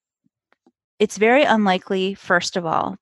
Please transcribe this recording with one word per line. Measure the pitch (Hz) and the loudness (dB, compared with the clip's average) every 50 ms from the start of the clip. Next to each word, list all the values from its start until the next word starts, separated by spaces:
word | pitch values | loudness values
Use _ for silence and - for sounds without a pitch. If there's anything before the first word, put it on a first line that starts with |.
| _ _ _ _ _ _ _ _ _ _ _ _ _ _ _ _ _ _ _ - | _ _ _ _ _ _ _ _ _ _ _ _ _ _ _ _ _ _ _ -4
it's | 214 - - 190 | -4 -2 0 0
very | 214 226 247 285 | 2 4 4 4
unlikely, | 294 - 226 220 208 190 185 185 - - 196 190 185 196 196 | 4 4 2 2 2 0 0 -2 -2 -4 -4 -2 -2 -4 -6
first | - - - 185 175 - - - | -6 -2 0 0 0 0 -2 -6
of | 190 175 | -6 -4
all, | 160 - - - - 190 - | -4 -4 -4 -4 -6 -6 0